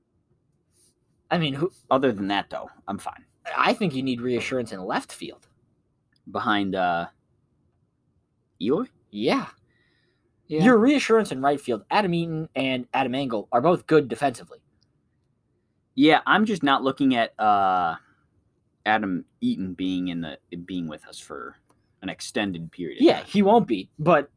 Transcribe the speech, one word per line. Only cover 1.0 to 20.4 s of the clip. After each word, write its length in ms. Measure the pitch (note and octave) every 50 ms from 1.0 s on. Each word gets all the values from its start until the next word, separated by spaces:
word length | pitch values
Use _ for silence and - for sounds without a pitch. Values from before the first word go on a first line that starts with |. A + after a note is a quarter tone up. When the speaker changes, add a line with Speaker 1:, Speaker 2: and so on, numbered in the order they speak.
| _ _ _ _ _ _
Speaker 1:
I 80 | D#3+ F3
mean, 160 | D#3+ C#3+ C3+
who 180 | C#3 D#3+ F#3+ - _ _ -
Speaker 2:
Other 220 | B2+ C3+ C#3 C3
than 160 | A2 G2 G2+ F#2+
that, 220 | G2+ G2+ - -
though, 200 | - - - - - _ _
I'm 120 | - G#2 G2
fine. 260 | - - - - _ _ _ _ _ E3+ -
Speaker 1:
I 160 | - C3 F3 -
think 200 | - A3 E3+ C3+
you 80 | C3
need 180 | C3+ C3 B2 A#2
reassurance 520 | A#2+ B2+ B2 A#2 C#3+ - C3+ B2+ A#2 A2
in 80 | A2 F#2
left 300 | F#2 G#2 C#3 B3+ - -
field. 340 | - - E2+ C#2+ - - _ _ _ _ _ _ _ _ _ _ _ _ _ _ _ _ _ -
Speaker 2:
Behind, 440 | F2 F2 - A#2+ G#2+ G2+ G2 G2 F#2
uh, 320 | F#2+ F2+ F2 E2+ E2+ E2+ - - _ _ _ _ _ _ _ _ _ _ _ _ _ _ _ _ _ _ _ _ _ _ _ _ _ _ _ _ _
Eloy? 260 | F2 A2 C#3+ F#3+ B3+ - _ _ _ _
Speaker 1:
Yeah. 360 | - G#2 A2 D3 C4+ C4+ F2 - - _ _ _ _ _ _ _ _ _ _ _ _ _ _ _ _ _ _
Speaker 2:
Yeah. 160 | _ D3+ D#3 F3
Speaker 1:
Your 140 | B3 B3 G#3+
reassurance 540 | A3 C4+ D4+ C4 - - A3 A3+ G#3 -
in 80 | C#3 C3
right 200 | C3+ C#3+ D3 C3+
field, 240 | - - A#2 G#2+ - _
Adam 240 | D#3+ G3+ G#3+ F3+ E3+
Eaton 340 | E3+ E3+ E3+ D#3+ D#3 D#3 - _
and 320 | C3 C3+ C3 C3 B2+ B2 - -
Adam 200 | C3 C3+ B2 B2
Engel 340 | C#3 C#3+ B2+ A2+ G#2 G2 -
are 80 | - B2
both 260 | C3 E3+ F3+ - -
good 220 | - D#3+ D3+ C#3+ A#2
defensively. 500 | A#2 - C#3+ C#3 A#2+ - F2 - - - _ _ _ _ _ _ _ _ _ _ _ _ _ _ _ _ _ _ _ _ _ _ _ _ _ _ _
Speaker 2:
Yeah, 260 | B2+ C#3+ D#3 D#3 C3+ -
I'm 180 | B2+ D3+ F#3+ G#3+
just 180 | G#3+ G#3 E3+
not 200 | - C#3+ C3+ A#2+
looking 320 | B2 C3+ C3+ - C#3+ C3+ B2+
at, 240 | A#2 A2+ - - -
uh, 580 | G#2+ G#2+ G#2 G2+ G2 F#2+ F#2 F2+ F2 E2 D#2+ - - _ _ _ _ _ _ _ _ _ _ _ _ _ _ _ _
Adam 380 | G#2+ G#2+ A2 G#2+ G2 F2+ D#2 - _ _ _
Eaton 340 | A#2+ B2 A#2+ - F#2+ F#2 F2+
being 340 | F2+ F#2 F#2 F#2 F2+ F2+ F2+
in 120 | E2+ E2+
the, 180 | E2 D#2 C2+ -